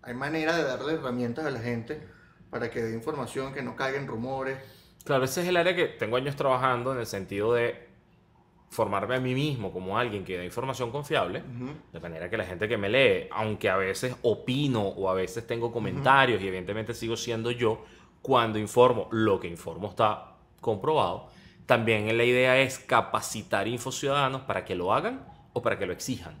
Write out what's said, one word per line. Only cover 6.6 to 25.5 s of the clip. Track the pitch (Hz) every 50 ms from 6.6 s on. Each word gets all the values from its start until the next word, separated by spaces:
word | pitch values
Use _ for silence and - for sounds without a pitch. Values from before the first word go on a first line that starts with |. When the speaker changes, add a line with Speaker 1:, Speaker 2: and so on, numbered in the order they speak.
| 131 131 127 120 120 131 135
Speaker 2:
en | 123
el | 113
sentido | - - 98 95 85 101 101 104 113 120
de | 120 120 117 - - - - - _ _ _ _ _ _ _ _ _ _ _ _ _ _ _
formarme | - - 110 101 101 98 101 104 127
a | 131
mí | 131 127 127
mismo | 131 143 151 139 117 101 92 85
como | 92 92 92 101
alguien | 113 123 120 104 101 90
que | 95 92
da | 87 87
información | 90 - 120 127 135 127 - 127 117
confiable, | 120 143 143 - 160 131 92 87 98 127
Speaker 1:
Ujú. | - 139 123 120 127 135 156 156 - _
Speaker 2:
de | - 82
manera | 85 85 82 80 85 90
que | 107
la | 110 95
gente | 87 90 82 107 107
que | 120
me | 107 98
lee, | 98 110 135 135 113 95 90 - -
aunque | - 101 110 107 104 - - 101
a | 95
veces | 98 95 95 95 - - 127 127 -
opino | - 120 104 - - 123 127 139 147 139 123 110
o | 101 98 - 90 98 95
a | 92
veces | 95 92 90 - 117 113
tengo | - 117 117 117
Speaker 1:
Ujú. | 117 -
Speaker 2:
comentarios | 120 107 98 92 139 135 131 135 135 135 127 113 95
y | 95
evidentemente | 95 92 92 92 92 104 110 110 110 113
sigo | - 117 110 113
siendo | 113 - 120 117 113 113 120
yo, | 123 120 123 107 113 110 - - - - - - _ _
cuando | - - 131 120 117 110 107
informo, | 107 107 101 - 123 123 127 120 110 90 -
lo | 113 110 110 107 98
que | 90 - 87
informo | 85 82 - 85 82 82 101 101
está | 92 - 113 104 - - - - - _ - _ _ _
comprobado, | - 117 110 95 123 147 156 143 104 87 90 104 - - - - - - - - -
también | - 127 117 113 113 110 107 104 110 113
la | 117 120
idea | 123 123 123 127 127 127 135
es | 135 131 131 -
capacitar | - - 131 117 110 - - 107 - - - 113 101 - - 98 98
infociudadanos | 110 123 120 - 131 131 - - 139 139 143 139 131 135 131
para | - - 98 95 -
que | - 95
lo | 87 87 92 110
hagan | 139 170 226 262 262 - - - - - -